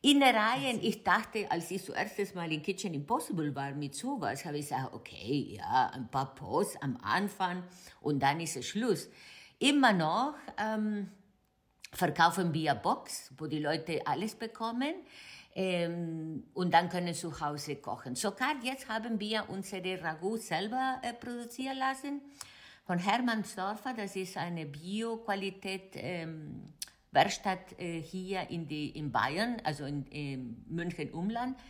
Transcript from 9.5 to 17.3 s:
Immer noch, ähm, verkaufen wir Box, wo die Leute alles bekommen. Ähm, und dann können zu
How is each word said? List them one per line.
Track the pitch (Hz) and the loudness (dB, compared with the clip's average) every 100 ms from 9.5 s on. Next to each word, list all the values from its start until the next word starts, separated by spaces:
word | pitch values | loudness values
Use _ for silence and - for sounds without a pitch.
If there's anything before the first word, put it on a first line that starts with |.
| _ | _
Immer | 269 285 254 | 4 8 8
noch, | 190 156 185 277 294 - - | 8 6 4 2 -2 -10 -2
ähm, | 220 220 214 208 196 - _ _ _ _ _ _ - | 0 2 0 -2 -4 -10 _ _ _ _ _ _ -14
verkaufen | - 175 - - 190 175 | 0 0 6 4 6 2
wir | 156 156 117 | 2 2 2
Box, | 185 240 - - - 135 | 2 0 -2 -12 -12 -10
wo | 156 | -4
die | 151 | -2
Leute | 147 160 160 156 - | 0 0 0 -2 0
alles | 143 214 | 0 -2
bekommen. | - 226 - 226 233 285 370 - - - - - - | -4 -8 -4 -4 0 -2 -4 -10 -20 -18 -20 -10 -2
Ähm, | 190 175 170 170 165 160 160 156 - | 0 2 2 0 -2 -2 -4 -6 -6
und | - 180 | 0 8
dann | 165 175 | 8 6
können | 180 175 170 | 0 0 -2
zu | 170 | -4